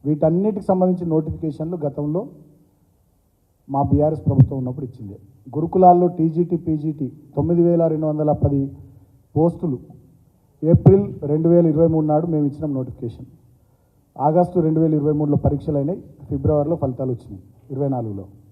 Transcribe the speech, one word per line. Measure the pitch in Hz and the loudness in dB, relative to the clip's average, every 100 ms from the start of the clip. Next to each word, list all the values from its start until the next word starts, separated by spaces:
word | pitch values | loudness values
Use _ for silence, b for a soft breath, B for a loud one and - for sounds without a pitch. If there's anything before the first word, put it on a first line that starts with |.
| 139 | -2
వీటన్నిటికి | 151 156 175 208 202 190 | 0 2 2 0 -2 -2
సంబంధించిన | 185 185 180 175 | 2 2 0 0
నోటిఫికేషన్లు | 156 156 160 160 143 160 180 | -2 -2 -6 -8 -6 -8 -6
గతంలో | 147 139 147 165 262 - - _ _ _ _ _ _ _ _ _ _ _ - | -6 -4 -4 -4 -6 -16 -20 _ _ _ _ _ _ _ _ _ _ _ -8
మా | 135 | -4
బీఆర్ఎస్ | 139 143 151 156 - | 0 2 2 0 0
ప్రభుత్వం | 135 - 139 | 4 4 2
ఉన్నప్పుడు | 127 131 | -6 -8
ఇచ్చింది. | 127 - 104 101 - _ - 139 | -12 -14 -16 -16 -20 _ -10 -6
గురుకులాల్లో | 165 185 180 175 175 | -2 6 6 6 4
టీజీటీ, | 175 160 160 175 170 | 0 -2 0 -2 -2
పీజీటీ | - 156 156 147 127 - - - | -2 -4 -4 -6 -8 -10 -8 -4
తొమ్మిది | 156 170 | 0 2
వేల | 170 170 165 | 4 4 2
రెండు | 156 156 | 0 -2
వందల | 151 151 | 0 0
పది | 147 147 139 139 - - - _ _ _ 147 | 0 0 0 -4 -8 -20 -20 _ _ _ 0
పోస్టులు | 170 170 175 127 - - _ _ _ _ _ _ | 0 0 -6 -6 -10 -20 _ _ _ _ _ _
ఏప్రిల్ | 156 175 180 196 202 - | 2 6 8 6 2 -6
రెండు | 143 151 165 | -4 0 4
వేల | 175 170 | 4 4
ఇరవై | 151 165 | 2 2
మూడు | 160 151 | 2 0
నాడు | 151 170 | 0 0
మేము | 156 147 | -2 -2
ఇచ్చిన | 143 156 | -4 -6
నోటిఫికేషన్. | 135 127 - 117 - 131 - _ _ _ _ _ _ _ - | -6 -8 -10 -12 -12 -20 -20 _ _ _ _ _ _ _ -2
ఆగస్టు | 143 165 175 180 | 2 2 2 0
రెండు | 160 160 | 0 2
వేల | 160 | 2
ఇరవై | 151 147 | 2 0
మూడులో | 151 147 139 | 0 0 -2
పరీక్షలు | 131 143 - 143 | -2 -6 -4 -2
అయినాయి, | 143 202 - - | -2 -6 -12 -20
ఫిబ్రవరిలో | - 139 139 151 143 170 | -10 -4 -2 0 -2 -4
ఫలితాలు | 139 123 131 | -4 -4 -6
వచ్చినాయి | 120 - 98 - _ _ | -6 -10 -20 -20 _ _
ఇరవై | 131 143 | -6 -4
నాలుగులో. | 127 113 98 98 - _ | -4 -6 -10 -14 -20 _